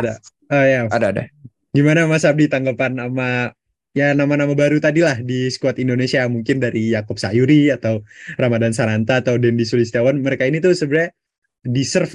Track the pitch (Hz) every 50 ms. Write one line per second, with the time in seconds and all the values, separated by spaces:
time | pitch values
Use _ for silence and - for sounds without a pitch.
0 | 117 113 110 - - - - _ _ - 143 143 135 135 135 127 117 107 113 117
1 | 110 98 98 - - - _ _ - - _ _ _ _ - 139 143 151 156 165
2 | 165 156 156 156 170 156 143 151 151 143 147 131 131 131 120 - 135 123 127 127
3 | 120 123 127 131 127 127 123 123 123 113 - _ _ _ _ _ _ _ - 139
4 | 143 143 143 143 143 143 147 147 143 143 143 143 147 147 151 151 151 151 147 165
5 | 170 156 131 113 127 123 127 127 127 127 123 - - 131 123 - 127 127 123 127
6 | 127 123 - 135 123 120 120 113 110 143 135 135 123 117 107 113 110 113 113 107
7 | 104 - 107 - - 92 107 120 131 143 151 147 143 147 127 120 - 113 113 107
8 | 107 - - - - - 160 - 131 120 117 113 117 113 110 123 120 110 110 110
9 | 110 120 131 127 123 127 120 117 120 117 117 120 117 110 127 120 117 113 - 120
10 | 117 135 143 143 131 139 135 120 127 131 151 160 156 185 175 - 156 139 143 160
11 | 170 185 - _ _ _ _ _ _ _ _ _ - 127 120 135 131 - - 185
12 | 170 -